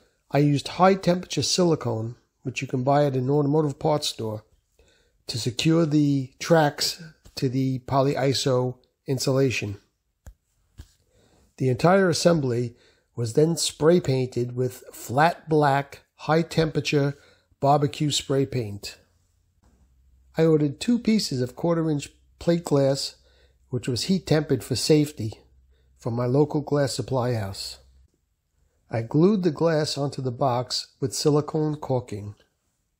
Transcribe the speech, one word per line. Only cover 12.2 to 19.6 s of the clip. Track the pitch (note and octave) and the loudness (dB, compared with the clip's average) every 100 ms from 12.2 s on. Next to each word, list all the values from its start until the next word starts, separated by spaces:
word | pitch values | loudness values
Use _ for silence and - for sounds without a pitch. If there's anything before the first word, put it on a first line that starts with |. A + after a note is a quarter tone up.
| F3 E3 C3 A#2 A#2+ - _ _ _ | 2 2 0 -2 -4 -8 _ _ _
was | - A#2 | -6 -2
then | B2+ D#3+ E3 | 2 2 2
spray | - - D3+ F3+ | -4 0 4 4
painted | D3+ C3 B2+ B2 B2 B2 | 2 0 -2 -4 -4 -4
with | B2+ - - | -4 -6 -18
flat | - - B2 E3 - - | -16 -4 2 2 0 0
black, | D#3 D3 C#3 C#3 - _ | 2 4 2 -2 -12 _
high-temperature | - - D#3+ E3 - D#3+ D3+ - D3+ C#3+ C#3 _ _ _ _ | -8 0 0 0 0 0 -2 -2 0 0 -4 _ _ _ _
barbecue | C#3 D3 C#3+ - D3+ | 2 4 2 -2 -2
spray | - - C3+ C3+ | -2 -2 -2 0
paint. | B2+ G#2+ G2+ - - _ _ _ _ _ _ | -4 -6 -10 -14 -16 _ _ _ _ _ _